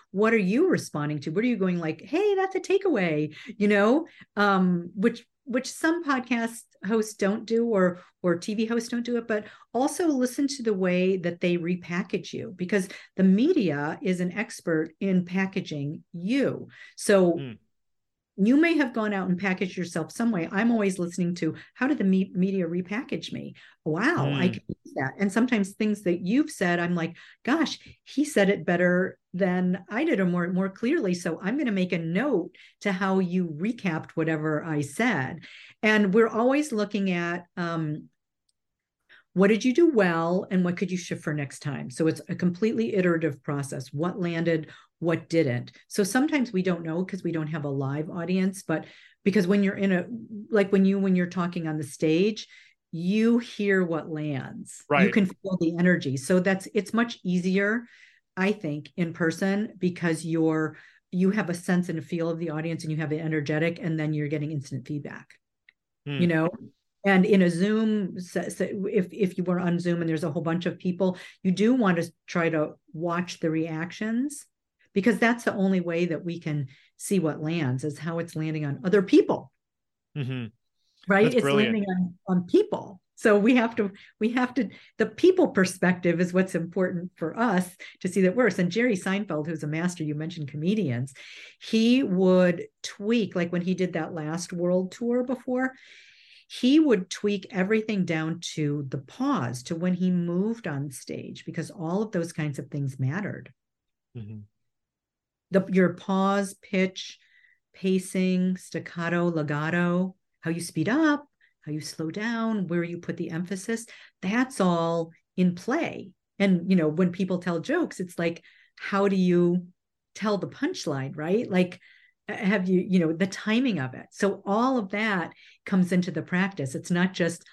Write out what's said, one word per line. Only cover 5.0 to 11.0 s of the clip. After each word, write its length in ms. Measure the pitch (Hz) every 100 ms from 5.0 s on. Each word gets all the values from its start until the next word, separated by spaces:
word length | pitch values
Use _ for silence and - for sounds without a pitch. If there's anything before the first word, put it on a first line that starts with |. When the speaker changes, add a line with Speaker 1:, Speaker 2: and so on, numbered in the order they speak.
| 226 233 - _ 285
Speaker 1:
which 260 | 247 262
some 320 | - 320 339
podcast 580 | 302 262 240 240 233 - - _ 190
hosts 300 | 226 214 -
don't 300 | 196 220 220
do 200 | 226 233
or, 360 | 202 180 175 - -
or 140 | 180 170
T 180 | 196
V 140 | 208 220
hosts 220 | 240 233
don't 160 | 240 240
do 120 | 233
it, 100 | 226
but 200 | 214 214 - _
also 340 | 233 285 294 339
listen 360 | 262 247 269 277
to 140 | -
the 140 | 226 196
way 420 | 185 180